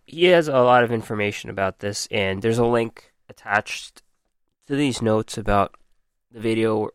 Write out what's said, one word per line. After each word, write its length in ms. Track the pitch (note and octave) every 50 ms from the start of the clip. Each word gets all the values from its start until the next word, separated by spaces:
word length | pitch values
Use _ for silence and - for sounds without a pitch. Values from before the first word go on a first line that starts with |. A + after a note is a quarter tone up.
| _
he 200 | - C#3 E3 F3
has 240 | F3+ F3+ E3+ D#3 D3+
a 100 | C#3 B2+
lot 240 | B2 B2 B2 B2 A#2+
of 80 | A2+
information 580 | A#2+ A2+ A2 - A2+ G#2 G#2 G#2 G2+ - - A2
about 300 | G#2 G2 G2 F#2+ - -
this, 260 | - G2+ G#2 - - -
and 300 | - G#2 G2 F#2+ F#2+ G2
there's 160 | G2+ A2+ A2+
a 80 | A#2+ A#2
link 480 | A#2 A#2+ A#2 A#2 A2+ - - - _ _ _ _ -
attached 760 | - _ - G#2+ G2+ G#2+ - - - - - - - - _ _ _ _ _ _ _ _ _ _ _ _ _
to 80 | - C#3
these 260 | C#3 D3 C3+ A#2 -
notes 360 | A#2 A2 A2 G#2+ A2 - -
about 380 | A#2 G2 G2+ G2+ G2+ F#2+ - _ _ _ _ _ _ _ _ _ _ _ _
the 120 | B2 A2+
video 480 | G#2+ A2+ A2+ A2 A2 A2 A2 G#2+ G#2+ - -